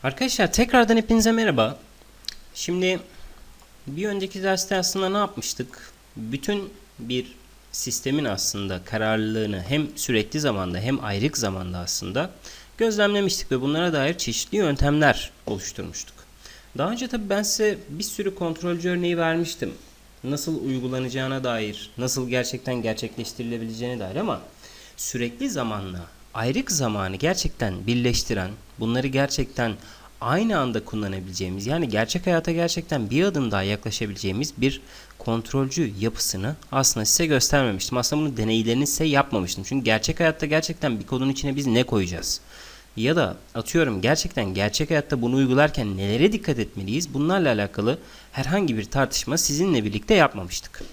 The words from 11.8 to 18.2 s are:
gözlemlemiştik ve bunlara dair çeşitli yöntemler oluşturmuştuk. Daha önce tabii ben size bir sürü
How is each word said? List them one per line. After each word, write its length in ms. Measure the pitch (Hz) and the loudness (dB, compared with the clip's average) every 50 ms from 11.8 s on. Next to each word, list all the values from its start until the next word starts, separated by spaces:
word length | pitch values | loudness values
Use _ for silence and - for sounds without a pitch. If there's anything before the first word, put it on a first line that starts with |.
| 87 87 - - - 90 92 135 165 185 - - - - - - - - - - | -6 -6 -6 -6 -6 -4 -4 -4 -4 -4 -8 -14 -18 -18 -18 -18 -20 -20 -4 0
gözlemlemiştik 720 | 226 226 214 202 208 202 208 202 202 190 190 - - - | 0 0 2 2 2 4 4 2 2 2 0 -2 -2 0
ve 80 | 131 127 | 0 0
bunlara 320 | 127 139 147 160 175 180 | 2 0 0 2 2 2
dair 260 | 160 143 135 147 170 170 | 2 2 2 0 0 -2
çeşitli 380 | - 123 113 - - - - | -4 -4 -2 -4 -4 -2 0
yöntemler 760 | 208 196 156 143 - 143 143 147 151 151 143 113 - - - - - - | 2 2 2 4 4 4 4 6 6 6 6 4 4 -2 -10 -14 -12 -6
oluşturmuştuk. 720 | - 107 95 - - - - 92 87 90 - - - - - - - - - - - - - - - - 127 | -6 -6 -4 -6 -8 -10 -8 -10 -10 -10 -12 -12 -14 -18 -20 -20 -20 -20 -20 -20 -20 -20 -20 -20 -14 -4 -2
Daha 120 | 143 185 | -2 -2
önce 180 | 233 240 262 247 | 0 -2 -4 -4
tabii 220 | - 233 208 196 | -4 -4 -2 0
ben 120 | 196 202 | 0 0
size 360 | 208 202 - - 214 208 196 - - - | 2 0 0 2 2 2 2 0 -6 -10
bir 160 | 143 160 214 | -8 -8 -6
sürü 300 | - - - | -6 -4 -2